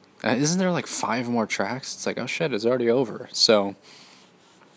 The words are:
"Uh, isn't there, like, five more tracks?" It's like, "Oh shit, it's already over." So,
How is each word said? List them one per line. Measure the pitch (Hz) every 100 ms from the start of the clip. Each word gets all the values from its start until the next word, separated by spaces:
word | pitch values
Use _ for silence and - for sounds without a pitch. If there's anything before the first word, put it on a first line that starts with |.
| _ -
"Uh, | -
isn't | 123 151 180
there, | 185
like, | 170 -
five | - 104 117 120
more | 117 107
tracks?" | - 101 127 -
It's | - 104
like, | -
"Oh | 127
shit, | - 160
it's | 110
already | 117 127 117
over." | 123 117 101 -
So, | - - 107 98 - - - - - - _ _ - -